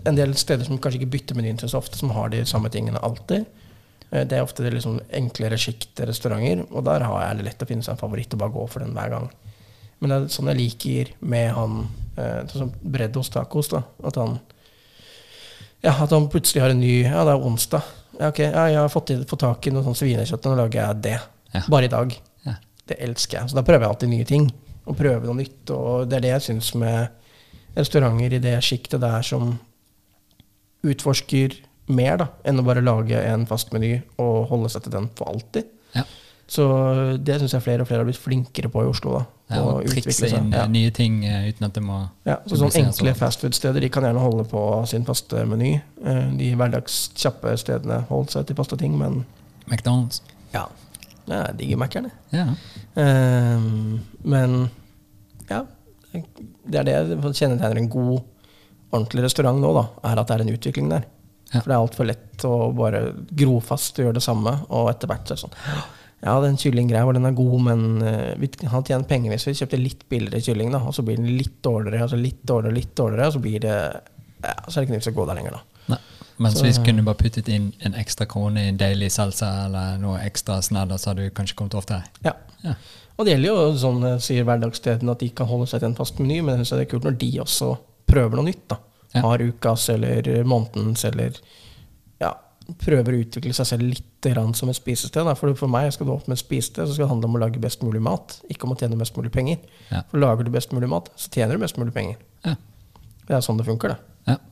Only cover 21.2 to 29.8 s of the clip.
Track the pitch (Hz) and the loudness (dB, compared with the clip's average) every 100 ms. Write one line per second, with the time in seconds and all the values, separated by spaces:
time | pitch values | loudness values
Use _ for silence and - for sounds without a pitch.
21.2 | - _ _ 95 - 143 123 117 127 - | -6 _ _ -4 4 4 4 2 -2 -6
22.2 | - _ 139 110 _ _ - - 123 120 | -16 _ -8 -8 _ _ -12 -8 -6 -4
23.2 | - - 123 135 123 147 110 107 120 117 | -4 -4 -4 0 6 6 6 0 0 2
24.2 | 117 143 143 - - - - 139 147 117 | 2 4 4 2 -10 -14 -8 0 2 2
25.2 | 117 123 131 - - 131 123 123 123 131 | 0 -4 -6 -8 -6 -4 -2 0 0 0
26.2 | 123 135 131 113 113 120 113 117 120 - | 2 0 0 -4 -2 -2 0 0 -2 -6
27.2 | _ _ _ - - - 143 170 127 113 | _ _ _ -20 -8 -2 2 4 4 4
28.2 | 123 127 123 120 - 123 - 135 120 113 | 2 2 0 2 0 -2 -2 -2 0 0
29.2 | 123 127 120 120 - _ | -2 -2 -2 -4 -8 _